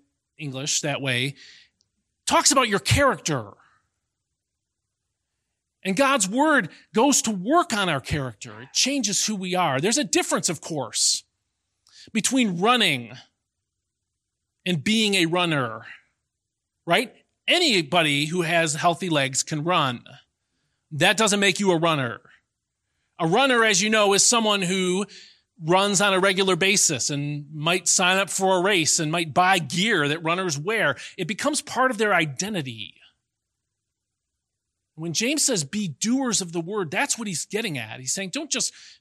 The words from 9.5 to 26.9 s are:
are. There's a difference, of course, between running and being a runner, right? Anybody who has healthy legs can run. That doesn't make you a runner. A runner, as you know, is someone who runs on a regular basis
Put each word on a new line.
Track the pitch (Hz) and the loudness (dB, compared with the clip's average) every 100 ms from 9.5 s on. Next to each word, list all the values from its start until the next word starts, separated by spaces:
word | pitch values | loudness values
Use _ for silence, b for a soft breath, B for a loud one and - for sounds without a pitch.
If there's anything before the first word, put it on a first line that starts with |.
are. | 180 165 131 | 0 0 2
There's | 185 233 | 0 0
a | |
difference, | 226 349 - 254 - | 0 0 0 -2 -2
of | 160 | -6
course, | - 156 110 - - - - _ _ _ _ _ _ B B | -6 -8 -6 -2 0 -2 -6 _ _ _ _ _ _ B B
between | 214 - 262 226 170 | -4 0 0 0 0
running | 214 247 190 131 113 127 - _ _ _ _ _ _ _ _ _ _ _ _ _ 185 | 0 2 2 0 -6 -18 -20 _ _ _ _ _ _ _ _ _ _ _ _ _ -4
and | 165 | -2
being | 196 220 208 | 0 2 2
a | 196 165 | 2 2
runner, | 180 170 147 120 113 - B B _ _ _ _ _ _ _ 170 | 0 0 0 -2 -6 -14 B B _ _ _ _ _ _ _ 0
right? | 180 254 - _ _ - | 0 0 -8 _ _ 0
Anybody | 330 330 196 143 175 156 143 156 | 2 4 2 2 2 2 2 0
who | 175 | -2
has | 165 170 165 | 0 0 0
healthy | 147 175 165 185 | 0 0 0 0
legs | 147 131 131 | 0 0 -2
can | - 156 | -4 -4
run. | 165 180 135 117 - - _ _ _ _ _ _ _ | 0 0 0 -4 -12 -20 _ _ _ _ _ _ _
That | 147 180 208 | 0 2 4
doesn't | 220 202 | 2 4
make | 196 - | 2 2
you | 196 | 2
a | 165 | 2
runner. | 165 151 120 - - _ _ _ _ _ _ _ _ - | 2 0 -2 -8 -16 _ _ _ _ _ _ _ _ -4
A | 165 | 0
runner, | 208 269 240 | 2 4 4
as | 220 185 | 4 2
you | 214 | 2
know, | 220 208 | 4 4
is | 196 | 4
someone | - 240 214 202 | 4 2 2 0
who | 180 190 180 185 202 B B B B _ | 0 0 0 -2 -4 B B B B _
runs | 160 185 202 180 | 0 2 4 2
on | 180 | 2
a | 190 | 4
regular | 196 190 190 175 | 2 2 0 2
basis | 190 202 - | 2 2 0